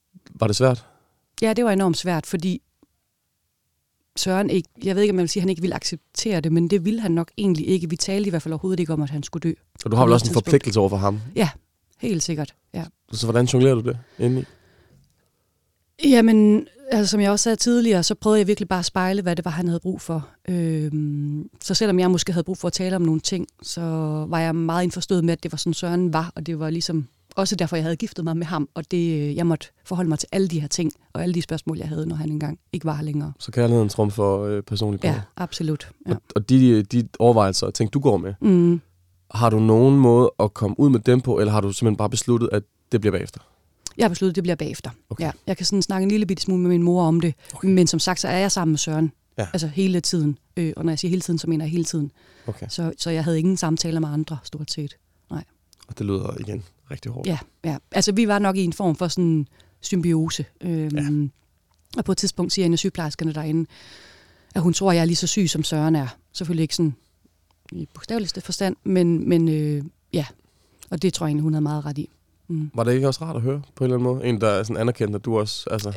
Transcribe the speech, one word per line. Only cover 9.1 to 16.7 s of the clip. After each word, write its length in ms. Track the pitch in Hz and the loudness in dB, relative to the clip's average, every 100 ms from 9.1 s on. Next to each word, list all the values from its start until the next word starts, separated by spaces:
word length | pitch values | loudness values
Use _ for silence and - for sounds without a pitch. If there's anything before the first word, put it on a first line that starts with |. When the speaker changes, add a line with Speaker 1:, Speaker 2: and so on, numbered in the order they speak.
| 147 | -4
Speaker 2:
skulle 260 | - 160 165 | -6 -4 -2
dø 40 | - _ - 110 | -4 _ -10 0
Speaker 1:
Og 60 | |
du 40 | 113 | 4
har 80 | |
Speaker 2:
på 20 | 117 | 6
Speaker 1:
vel 40 | |
Speaker 2:
noget 40 | |
Speaker 1:
også 100 | 117 | 6
en 40 | 113 | 4
Speaker 2:
tidspunkt. 180 | 117 165 | 0 4
Speaker 1:
forpligtelse 320 | 143 120 104 | 4 4 2
over 100 | 98 | 2
for 80 | 98 | 2
ham? 220 | 101 107 120 202 | 0 -2 -4 0
Speaker 2:
Ja, 140 | 170 - _ _ _ _ | 0 -2 _ _ _ _
helt 260 | 247 170 | -4 -4
sikkert, 300 | - 156 147 _ _ | -4 -4 -8 _ _
ja. 100 | 170 165 _ _ | -12 -12 _ _
Speaker 1:
Så 140 | 110 113 | -4 0
hvordan 200 | 113 120 | 2 4
jonglerer 300 | 127 131 120 | 4 4 4
du 60 | |
det 160 | 120 123 - - | 0 -6 -12 -4
indeni? 240 | 98 95 - _ _ _ _ _ _ _ _ _ _ _ _ _ _ - 294 | -2 -2 -6 _ _ _ _ _ _ _ _ _ _ _ _ _ _ 0 6
Speaker 2:
Jamen, 640 | 240 226 220 214 208 - | 8 8 8 6 4 0